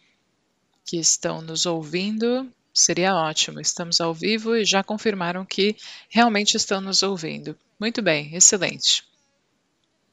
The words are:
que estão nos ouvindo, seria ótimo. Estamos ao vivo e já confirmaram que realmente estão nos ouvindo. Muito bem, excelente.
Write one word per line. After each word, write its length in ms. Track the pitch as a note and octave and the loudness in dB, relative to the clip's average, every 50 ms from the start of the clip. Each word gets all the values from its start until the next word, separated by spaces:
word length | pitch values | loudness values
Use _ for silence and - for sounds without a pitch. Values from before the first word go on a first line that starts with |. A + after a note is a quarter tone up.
| _ _ _ _ _ _ _ _ _ _ _ _ _ _ _ _ - | _ _ _ _ _ _ _ _ _ _ _ _ _ _ _ _ -10
que 120 | - F3+ | -6 -4
estão 440 | E3+ D#3 - - - - E3+ D#3+ D#3+ | 0 2 2 2 0 0 -4 -4 -6
nos 240 | D#3+ D#3+ D#3+ D#3 - | -8 -6 -4 -2 0
ouvindo, 880 | F3+ E3 E3 D#3 D3 D#3+ F3+ F#3+ G#3 A3 G#3+ A3+ A#3+ B3 B3+ C4 B3 - _ _ _ - | 0 -2 -2 -4 -4 -4 -4 -2 -2 -2 0 0 0 0 -2 -4 -6 -12 _ _ _ 0
seria 420 | - - - E3+ E3+ F3+ F#3+ F#3+ | 2 2 4 4 2 2 2 2
ótimo. 460 | E3+ D#3+ D#3 D3+ - - D#3+ D3+ D3 | 2 0 0 0 -2 -2 -2 -4 -6
Estamos 400 | D3+ - - - F3 E3+ E3+ - | -6 -4 -4 -6 -4 -2 -2 0
ao 120 | E3+ E3 E3 | 0 -2 -2
vivo 440 | D#3+ F3 G3+ A3 A3 A3 A3+ A#3 | -2 -2 -2 0 0 0 0 0
e 80 | A3+ G3+ | 0 2
já 180 | F#3 F#3+ G3 G3 | 2 2 2 0
confirmaram 600 | - G#3+ G#3+ - A3+ G3 F#3+ F3 E3+ F3 F#3 F#3+ | 0 -4 -2 -2 -2 -2 -2 -2 -4 -4 -6 -8
que 320 | - - F#3+ F#3+ G#3 A3 - - - - - - _ | -4 0 0 2 2 0 -2 -8 -18 -18 -20 -10 _
realmente 480 | - A3+ A#3+ A#3+ G#3 G3+ G#3 - - | 2 4 4 4 4 2 2 2 0
estão 240 | G#3+ - - G#3 F#3+ | 0 0 -2 -2 -4
nos 200 | F#3+ F#3+ F3+ - | -2 -2 0 0
ouvindo. 560 | F#3+ G3 G3 E3+ D#3+ D#3 D3 D3 D3 D#3 D3+ - _ _ _ - | 0 0 -2 -4 -6 -8 -8 -8 -10 -12 -14 -14 _ _ _ -6
Muito 220 | G3+ A#3 A#3 B3+ | -6 -4 -2 0
bem, 340 | G3+ F3 D#3 D3 D3 D3 D#3+ | 2 2 2 2 0 -2 2
excelente. 720 | F3+ - - A3 F#3+ E3 D3 C#3+ C3+ - - - - - _ _ _ _ _ _ _ _ _ _ _ _ _ _ _ _ _ _ _ _ _ | 4 6 6 6 4 0 -2 -2 -2 0 0 0 0 -2 _ _ _ _ _ _ _ _ _ _ _ _ _ _ _ _ _ _ _ _ _